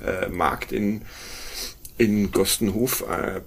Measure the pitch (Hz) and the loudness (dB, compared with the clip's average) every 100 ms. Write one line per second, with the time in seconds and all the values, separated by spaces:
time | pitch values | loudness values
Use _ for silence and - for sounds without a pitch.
0 | - 95 90 90 78 - - 107 101 107 | -2 0 0 2 2 2 -2 0 2 0
1 | - - - - - - - - - - | -4 -14 -14 -12 -10 -10 -10 -12 -6 2
2 | 113 104 98 - 95 - 110 101 127 - | 4 4 4 4 2 2 0 2 0 0
3 | 101 87 - 95 | -2 -2 -2 -2